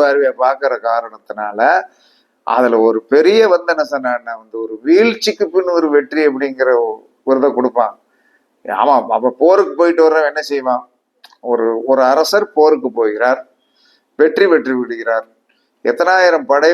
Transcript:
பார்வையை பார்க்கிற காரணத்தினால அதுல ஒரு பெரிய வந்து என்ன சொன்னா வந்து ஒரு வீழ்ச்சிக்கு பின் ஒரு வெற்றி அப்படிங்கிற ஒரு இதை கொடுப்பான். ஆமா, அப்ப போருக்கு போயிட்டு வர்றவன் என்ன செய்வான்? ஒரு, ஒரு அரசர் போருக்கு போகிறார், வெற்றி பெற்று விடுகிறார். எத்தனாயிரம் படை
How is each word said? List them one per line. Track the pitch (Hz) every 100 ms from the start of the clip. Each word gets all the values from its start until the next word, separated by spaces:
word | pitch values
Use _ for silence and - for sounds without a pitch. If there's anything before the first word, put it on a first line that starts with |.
பார்வையை | 143 143 131 123
பார்க்கிற | 127 135 139 117 113
காரணத்தினால | 117 113 110 - 104 104 104 135 185 - _ _ _ _ _ -
அதுல | 117 120 113 113
ஒரு | 110 -
பெரிய | 139 175 220 214 170
வந்து | 175
என்ன | 156 147 139
சொன்னா | 127 120 117 113
வந்து | 110 113 110
ஒரு | 110 135
வீழ்ச்சிக்கு | 185 233 220 220 - 165 180
பின் | 180 170
ஒரு | 156 147
வெற்றி | 131 151 151
அப்படிங்கிற | 131 139 131 131 120 113 110 - _ 135
ஒரு | 131
இதை | 139 123
கொடுப்பான். | 123 123 107 - _ _ _ _ _ _ -
ஆமா, | 98 131 131 117 110
அப்ப | 123 -
போருக்கு | 160 196 170 139
போயிட்டு | 170 165 160
வர்றவன் | 156 147
என்ன | 151 143
செய்வான்? | 139 127 123 - _ _ _ - _ 123
ஒரு, | 117 113 113 123
ஒரு | 135 127
அரசர் | 143 160 202 202 151
போருக்கு | 151 147 127 117
போகிறார், | 110 104 123 131 - _ _ _ _ _ _ -
வெற்றி | 156 156 196
பெற்று | 156 123 127
விடுகிறார். | 117 117 113 113 - _ _ _ _ _ -
எத்தனாயிரம் | 165 175 185 180 160 127
படை | 143 160